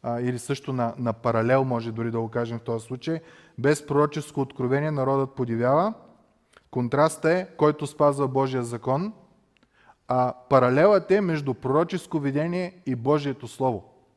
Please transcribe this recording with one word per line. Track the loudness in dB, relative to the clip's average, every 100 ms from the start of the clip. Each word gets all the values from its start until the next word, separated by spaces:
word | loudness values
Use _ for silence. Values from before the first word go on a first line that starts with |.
а, | -6 -4
или | -4 -4
също | -6 -8 -4
на, | -2 -2 -2
на | -4
паралел, | -2 0 0 4 2
може | 2 -2 -4
дори | -6 -4
да | -4
го | -4
кажем | -4 -4 -6
в |
този | -6 -8 -6
случай. | -10 -6 -6 -8 -20 -20 -2
„Без | 0 0 0
пророческо | 2 2 0 -8 -6
откровение | -6 -4 -2 0 0
народът | -2 0 0 -2
подивява.“ | -4 -4 0 2 2 0 -4 -16 _ _ _ _ _ _
Контрастът | -4 -2 2 2 2
е: | 0 0 -2 2
„Който | 2 2 -6
спазва | 2 2 2 0
Божия | 0 0 -2
закон“, | -4 -6 -2 -2 -2 -10 _ _ _ _ _ _ _ _ _
а | 0 0 -2 2
паралелът | 4 6 6 6 4 4
е | 2
между | 2 -2 -2
пророческо | -4 0 0 0 -4 -4 -4
видение | -2 -2 -2 -4 -6 -10 -6
и |
Божието | -4 2 2 0 -8 -10
Слово. | -2 -2 -2 -8 _ _